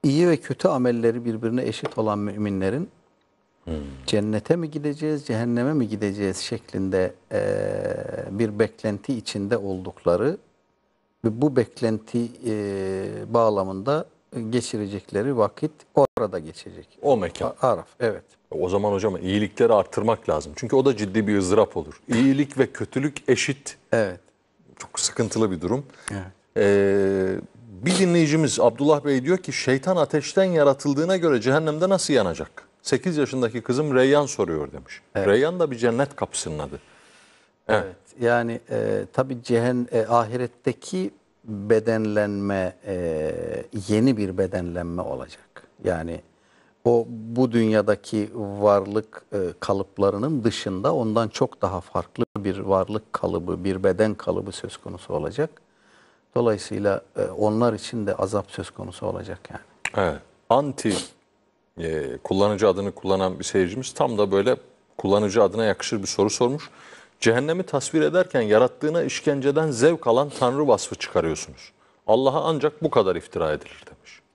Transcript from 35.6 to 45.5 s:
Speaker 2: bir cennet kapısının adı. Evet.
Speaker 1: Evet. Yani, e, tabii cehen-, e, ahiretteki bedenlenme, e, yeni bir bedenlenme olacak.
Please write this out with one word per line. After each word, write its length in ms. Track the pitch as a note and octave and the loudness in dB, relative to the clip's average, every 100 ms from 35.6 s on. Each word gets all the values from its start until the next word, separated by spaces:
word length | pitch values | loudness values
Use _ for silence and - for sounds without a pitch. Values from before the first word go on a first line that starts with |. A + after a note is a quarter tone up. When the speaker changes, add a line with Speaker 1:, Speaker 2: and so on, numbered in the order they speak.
| D#3+ | -2
Speaker 2:
bir 40 | A#2+ | 2
cennet 380 | A#2 A#2 C#3 - | 0 2 -2 -2
kapısının 440 | F#2 - - D2+ | -6 -6 -8 -8
adı. 200 | C#2+ C#2 _ _ _ _ _ _ _ _ - | -8 -12 _ _ _ _ _ _ _ _ 0
Evet. 160 | G#2+ F#2+ | 0 0
Speaker 1:
Evet. 100 | F2+ _ - | -12 _ -2
Yani, 380 | A#2+ A#2+ A#2 A#2 - | 2 2 0 -6 -6
e, 360 | A#2 G#2+ G#2 G2+ | -2 0 -2 -4
tabii 200 | - C3 B2+ | -4 -2 -4
cehen-, 440 | A#2+ A#2 A#2+ B2 A#2+ | 0 2 2 0 0
e, 160 | A#2 A2 | -2 2
ahiretteki 1040 | A#2+ A2 B2 B2 _ - B2 - F#3 G3 _ _ _ | 2 2 -4 -6 _ -6 -6 -6 -6 -6 _ _ _
bedenlenme, 1300 | A2+ G#2 G2+ A2 A2 A2+ G#2+ G#2 G#2 G2+ G2+ G2 F#2 - - | -12 -10 2 2 4 0 0 0 0 -2 -2 0 -2 -6 -8
e, 480 | F#2 E2+ D#2 D#2 E2 D#2+ - - A2 G2 | -4 -2 -2 -4 -4 -6 -8 -8 -10 0
yeni 300 | G#2+ B2+ A2+ | 4 4 2
bir 200 | G2 F#2 | -2 -2
bedenlenme 640 | F#2+ G2 F2 F2 F2 F2 | -2 -2 -4 -6 -6 -6
olacak. 640 | D#2+ C2 B1 - _ | -6 -8 -10 -18 _